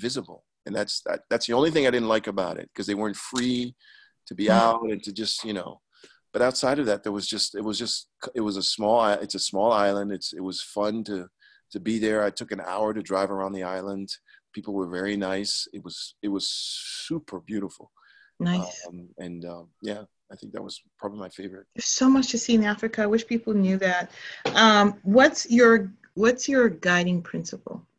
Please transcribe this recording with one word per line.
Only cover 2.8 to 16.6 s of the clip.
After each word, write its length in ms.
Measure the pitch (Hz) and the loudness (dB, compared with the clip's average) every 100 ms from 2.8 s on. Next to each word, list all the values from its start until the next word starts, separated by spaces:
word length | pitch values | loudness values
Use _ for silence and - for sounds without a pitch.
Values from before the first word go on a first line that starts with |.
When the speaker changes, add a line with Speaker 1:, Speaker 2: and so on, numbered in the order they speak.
| 98 | -4
Speaker 1:
they 80 | |
weren't 220 | 101 107 98 | -2 -2 -4
free 580 | - 127 123 123 123 - _ - _ _ - | -8 -4 -2 -2 -4 -10 _ -20 _ _ -16
to 80 | |
be 120 | 92 104 | -2 4
Speaker 2:
Mm. 40 | |
Speaker 1:
out 320 | 110 113 117 | 6 6 4
and 180 | 113 104 | -2 -6
to 80 | 104 | -8
just, 320 | 101 107 - | -6 -4 -4
you 80 | 113 | -4
know. 280 | 98 87 - _ _ - _ _ | -6 -8 -14 _ _ -20 _ _
But 80 | 104 | 2
outside 360 | 123 127 131 143 | 2 2 0 2
of 80 | 123 | 2
that, 160 | 101 | 0
there 100 | 107 | -2
was 140 | 101 95 | -4 -4
just, 280 | 107 - | -4 -4
it 80 | 101 | -4
was 140 | 107 101 | -6 -4
just, 300 | 117 - - _ - | -4 -6 -8 _ -8
it 60 | 123 | -4
was 160 | 107 98 | -2 -2
a 60 | |
small 380 | 92 - 107 117 | -4 0 4 4
i-, 140 | 110 | 4
it's 200 | 101 101 | 2 -2
a 40 | 95 | -6
small 320 | - 95 110 | -4 2 4
island. 420 | 110 101 101 101 | 4 4 2 -2
It's, 200 | 95 - | -6 -8
it 80 | 80 | -8
was 220 | 92 85 | -8 -8
fun 420 | - 104 104 110 | -8 -4 -2 -2
to, 240 | 107 98 87 _ _ _ _ | -6 -8 -10 _ _ _ _
to 80 | 101 | -8
be 180 | 92 110 | -4 0
there. 260 | 107 107 | 0 2
I 60 | 104 | 0
took 220 | - - | -4 -10
an 80 | 98 | -10
hour 320 | 87 95 107 | -6 -2 -2
to 80 | 107 | -4
drive 280 | 92 95 98 | -2 -2 -2
around 220 | 98 95 | -2 -6
the 100 | 98 | -6
island. 440 | 90 92 95 98 95 - _ _ _ | -6 -6 -6 -8 -10 -12 _ _ _
People 180 | - 104 | -14 -6
were 140 | 98 90 | -4 -4
very 280 | 90 98 101 | -4 -2 -2
nice. 520 | 95 95 101 - - | -2 -4 -4 -6 -6
It 100 | 98 | -12
was, 300 | 87 - - _ | -14 -14 -14 _
it 60 | 104 | -4
was 180 | 98 - | -4 -4
super 880 | - | -6